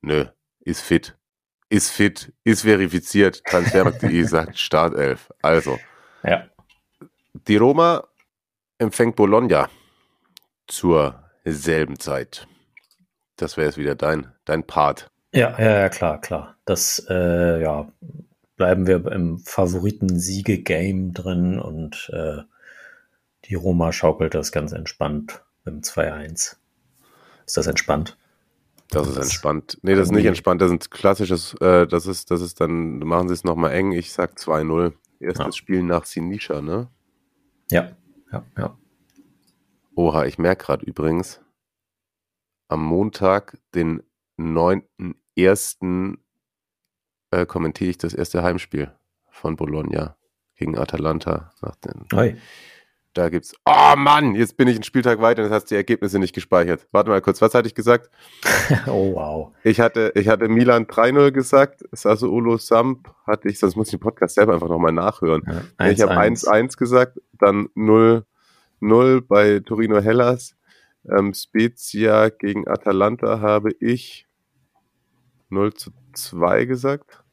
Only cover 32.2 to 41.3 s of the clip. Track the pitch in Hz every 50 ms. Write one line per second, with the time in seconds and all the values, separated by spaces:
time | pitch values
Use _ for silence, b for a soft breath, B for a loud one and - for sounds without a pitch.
32.2 | - _ 90 85 90 85 - _ 87 82 85 85 82 82 60 64 76 80 82 85
33.2 | 90 90 90 82 - 90 85 82 85 78 64 87 95 98 92 87 85 - - -
34.2 | 90 85 _ - - - 80 78 78 80 80 82 87 87 80 _ _ _ _ _
35.2 | - 82 90 - - 73 - - _ _ 98 92 90 87 87 85 - - - -
36.2 | 82 87 95 104 - - 80 73 71 76 85 104 123 123 _ _ _ _ _ _
37.2 | _ _ _ _ _ _ _ _ _ _ - 87 - - - _ _ _ _ _
38.2 | _ _ - - - _ _ - - - - _ _ _ _ _ _ _ _ _
39.2 | _ _ _ _ _ _ _ _ _ _ _ _ _ _ _ - 85 82 76 80
40.2 | 73 67 - - 82 87 95 - - - 71 - - - - - 76 80 80 85
41.2 | 90 -